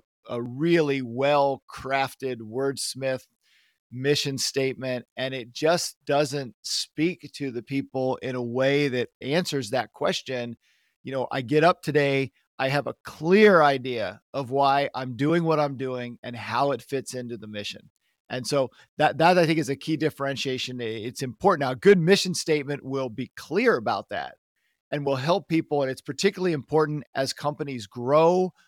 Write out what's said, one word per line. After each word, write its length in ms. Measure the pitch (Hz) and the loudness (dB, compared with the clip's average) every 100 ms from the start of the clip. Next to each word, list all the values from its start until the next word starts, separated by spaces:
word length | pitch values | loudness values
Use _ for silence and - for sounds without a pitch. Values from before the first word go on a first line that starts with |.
| - _ - | -12 _ -10
a 140 | 120 | -8
really 600 | 123 123 165 170 147 139 | -6 -2 2 2 2 -2
well-crafted 1300 | 123 120 139 147 139 131 - - 131 135 135 - 135 123 | -4 -2 2 4 2 0 -8 -14 -4 -2 -2 -4 -8 -8
wordsmith 880 | 110 120 139 135 - - 135 131 - _ _ _ _ _ _ | -8 -4 -4 -4 -8 -6 -4 -4 -8 _ _ _ _ _ _
mission 460 | 123 135 147 143 135 | -4 0 0 -2 -4
statement, 680 | - - 135 127 131 127 - - | -4 -2 -2 -4 -6 -6 -8 -8
and 160 | 131 | -6
it 180 | 131 120 | -6 -12
just 460 | - 151 170 - - - | -2 0 0 -2 -10 -2
doesn't 500 | 143 147 143 127 - | 0 0 -4 -10 -12
speak 680 | - - - - 165 175 139 | -8 -6 -6 -2 -2 -2 -12
to 180 | - 139 | -10 -8
the 120 | 117 | -8
people 540 | 110 139 139 131 131 127 | -6 -6 -4 -2 -2 -2
in 140 | 123 127 | -4 -6
a 60 | |
way 460 | 120 120 131 143 143 | -4 0 2 2 2
that 220 | 123 120 _ | -2 -4 _
answers 500 | 127 156 180 143 110 | -2 -2 0 -4 -2
that 220 | 123 107 | -2 -4
question. 640 | - 156 185 - 127 120 117 _ _ _ _ | -4 -2 -2 -6 -6 -6 -10 _ _ _ _
You 80 | 127 | -8
know, 160 | 135 123 | -6 -4
I 100 | 127 | -4
get 220 | 120 151 | 0 4
up 180 | 165 180 | 6 4
today, 500 | - 143 139 135 135 - _ - | 0 0 2 0 -2 -8 _ -4
I 80 | 135 | -2
have 180 | 143 131 | 0 -2
a 80 | 120 | -8
clear 580 | - - 156 196 214 180 | -16 -6 4 8 10 10
idea 600 | 147 135 127 120 95 104 _ | 8 4 -2 -4 -4 -6 _
of 180 | 131 127 | -8 -2
why 380 | 135 139 139 143 | 2 4 4 0
I'm 220 | - 131 117 | -4 -8 -2
doing 280 | 143 170 | 0 2
what 160 | 165 156 | 2 0
I'm 180 | 147 135 | 0 -4
doing 420 | 131 127 120 120 | -6 -6 -8 -12
and 120 | 120 120 | -12 -12
how 360 | 104 117 143 | -6 -2 0
it 100 | 131 | -2
fits 320 | - 135 - | -4 -8 -6
into 240 | 127 123 117 | -10 -10 -12
the 100 | 107 | -12
mission. 420 | 104 104 - - _ _ _ - | -10 -10 -12 -20 _ _ _ -10
And 160 | 127 127 | -8 -2
so 240 | 143 127 - _ - | -2 -2 -6 _ 0
that, 200 | 147 135 | 0 4
that 220 | 165 180 | 6 6
I 60 | 160 | 4
think 140 | 160 | 2
is 100 | 123 | -2
a 60 | 135 | -4
key 220 | - 156 | -4 -2
differentiation. 840 | 156 - 139 131 139 131 - 127 | -2 -2 -6 -4 -4 -4 -6 -6
I-, 20 | |
it's 400 | 117 113 110 - | -6 -6 -8 -8
important. 380 | 131 113 185 175 | -8 0 2 4
Now, 100 | 139 | 0
a 40 | 127 | 2
good 220 | 196 202 | 6 6
mission 380 | 165 196 185 175 | 6 4 2 -4
statement 480 | - 151 135 143 | 0 0 -2 -8
will 260 | 131 135 131 | -6 -6 -6
be 220 | 110 123 - | -8 -12 -14
clear 420 | - 170 247 160 | -4 2 4 2
about 320 | 110 104 107 | 0 -2 -4
that 260 | 95 65 - _ _ _ _ _ | -8 -8 -12 _ _ _ _ _
and 140 | 147 139 | -4 -2
will 100 | 135 | 0
help 320 | 139 190 - | 0 -2 0
people. 340 | 165 156 147 | -2 0 -2
And 80 | 135 | -2
it's 120 | 127 | -6
particularly 520 | - 135 196 196 185 | -10 -2 -2 0 -2
important 500 | 151 - 151 151 151 - - | -2 0 2 2 -2 -6 -4
as 180 | 135 | -4
companies 540 | - 147 151 147 127 101 | -4 -6 -6 -8 -8 -10
grow 640 | - 120 151 165 180 185 - | -8 2 4 6 4 0 -6